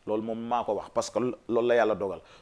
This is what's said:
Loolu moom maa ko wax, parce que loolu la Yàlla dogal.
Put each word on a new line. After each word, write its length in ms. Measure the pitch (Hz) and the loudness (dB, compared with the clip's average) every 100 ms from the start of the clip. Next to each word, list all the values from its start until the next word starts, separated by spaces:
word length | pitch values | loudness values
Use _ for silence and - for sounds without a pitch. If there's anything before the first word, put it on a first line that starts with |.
| 104 | -4
Loolu 180 | 110 | -2
moom 160 | 113 113 117 | -2 -6 -2
maa 160 | 120 113 | -2 0
ko 80 | |
wax, 160 | 101 - | -4 -4
parce 160 | 117 - | -4 -2
que 100 | 104 | -2
loolu 480 | 123 - - 117 120 | -2 -4 -2 2 4
la 80 | 120 | 4
Yàlla 200 | 107 95 | 4 2
dogal. 240 | 98 82 - - | -2 -6 -12 -20